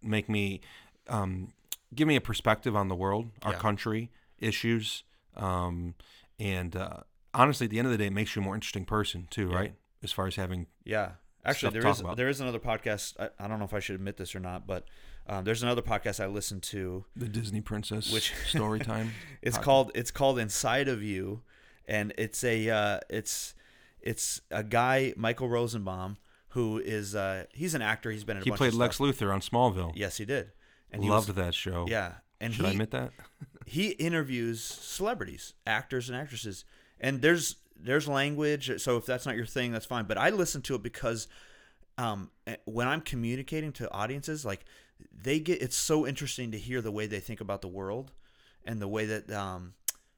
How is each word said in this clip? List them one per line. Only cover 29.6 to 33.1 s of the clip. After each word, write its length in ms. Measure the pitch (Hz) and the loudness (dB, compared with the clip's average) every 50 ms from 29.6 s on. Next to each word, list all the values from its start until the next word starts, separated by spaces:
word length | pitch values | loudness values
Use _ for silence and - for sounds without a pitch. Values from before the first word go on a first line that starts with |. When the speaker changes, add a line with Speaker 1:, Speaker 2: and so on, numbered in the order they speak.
| 127 117 92 92 87 82 78 | 4 4 4 2 -2 -2 -2
Speaker 2:
Yes, 220 | 80 98 90 - - | -2 -4 -4 -4 -4
he 60 | 107 | -4
did. 280 | 107 139 123 90 - - - _ - - _ _ - | -2 -4 -4 -4 -6 -12 -20 _ -20 -20 _ _ -10
And 100 | - 101 | -4 0
he 80 | 101 110 | 2 4
Speaker 1:
Loved 180 | 104 110 104 104 | 6 4 4 2
Speaker 2:
was, 80 | 92 | 0
Speaker 1:
that 160 | 95 90 87 - | 0 0 0 0
show. 320 | - - 95 92 85 87 95 | -2 -2 -2 -2 -2 -2 0
Speaker 2:
Yeah. 280 | 113 107 92 87 87 - _ _ _ - | 0 -2 -2 -4 -8 -14 _ _ _ -8
And 140 | 110 117 110 | -6 -4 -2
Speaker 1:
Should 80 | - - | 0 2
Speaker 2:
he, 20 | - | 2
Speaker 1:
I 40 | |
admit 180 | - 101 110 110 | 2 2 0 0
that? 200 | - 127 123 123 | 0 -4 -4 -4